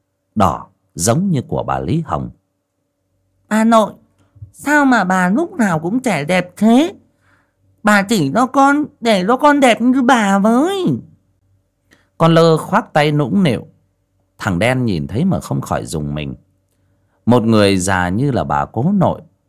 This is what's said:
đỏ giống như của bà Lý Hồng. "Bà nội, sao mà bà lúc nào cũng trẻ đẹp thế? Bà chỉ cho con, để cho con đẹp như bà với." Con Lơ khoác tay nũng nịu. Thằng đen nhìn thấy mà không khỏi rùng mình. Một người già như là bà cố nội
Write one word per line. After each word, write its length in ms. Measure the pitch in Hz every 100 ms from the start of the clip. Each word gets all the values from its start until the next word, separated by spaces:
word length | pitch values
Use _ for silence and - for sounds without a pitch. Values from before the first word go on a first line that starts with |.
| _ _ _ -
đỏ 320 | 95 64 - _ _ -
giống 340 | 90 131 196
như 120 | 147
của 220 | - 65
bà 160 | - 67
Lý 240 | 69 151 165
Hồng. 240 | 76 62 - _ _ _ _ _ _ _ _ _ _ _
"Bà 140 | 214
nội, 300 | 226 226 202 - _ _ _ _ -
sao 340 | - 277 294 277
mà 180 | 240
bà 260 | 180 185 180
lúc 240 | 226 349
nào 260 | 359 208 160
cũng 200 | 165 247
trẻ 260 | 254 165 147
đẹp 280 | 185 180 -
thế? 360 | 220 240 339 - _ _ _ _ _ _ _ _
Bà 180 | 208 208
chỉ 300 | 196 220 139
cho 120 | 196 247
con, 400 | 277 269 294 294 _
để 240 | 226 202 185
cho 100 | 254
con 220 | 294 285
đẹp 220 | 262 214
như 200 | 240 262
bà 380 | 240 247 202 196
với." 460 | 214 233 330 392 349 120 - _ _ _ _ _ _ _ _ _ _ -
Con 160 | 165
Lơ 240 | 165 165 156
khoác 360 | - 196 247
tay 180 | 156 151
nũng 320 | 147 131 196
nịu. 240 | 175 104 - _ _ _ _ _ _ _
Thằng 220 | - 87
đen 260 | 117 127 120
nhìn 220 | 85 71
thấy 180 | 101 185
mà 140 | 95
không 220 | - 67
khỏi 240 | - 78 57
rùng 300 | 80 73 73
mình. 200 | 71 60 _ _ _ _ _ _ _ _ -
Một 180 | 120
người 340 | 110 110 101 98
già 320 | 90 92 90
như 220 | 98 143
là 120 | 113
bà 220 | 73 73 69
cố 260 | 107 156
nội 300 | 202 123 73 - _